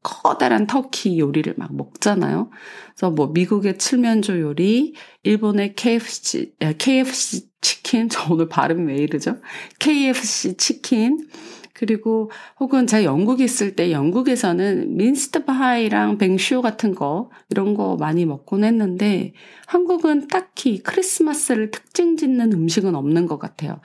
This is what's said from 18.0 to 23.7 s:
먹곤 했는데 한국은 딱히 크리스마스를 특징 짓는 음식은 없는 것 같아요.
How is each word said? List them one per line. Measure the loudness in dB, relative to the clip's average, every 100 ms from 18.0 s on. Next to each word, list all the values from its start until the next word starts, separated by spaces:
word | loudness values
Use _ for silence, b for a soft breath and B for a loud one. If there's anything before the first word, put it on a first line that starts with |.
| 0 0 0
먹곤 | -2 -4 0
했는데 | 2 2 0 0 0 0 -2 B B B -2
한국은 | 0 2 2 2 0 0
딱히 | -2 -4 -4 -2 -2
크리스마스를 | -2 -2 -2 0 0 0 0 0 -2
특징 | -6 -4 0 2 2
짓는 | 2 2 2
음식은 | 2 2 2 0
없는 | 0 2 2 2
것 | -4
같아요. | -8 -8 -8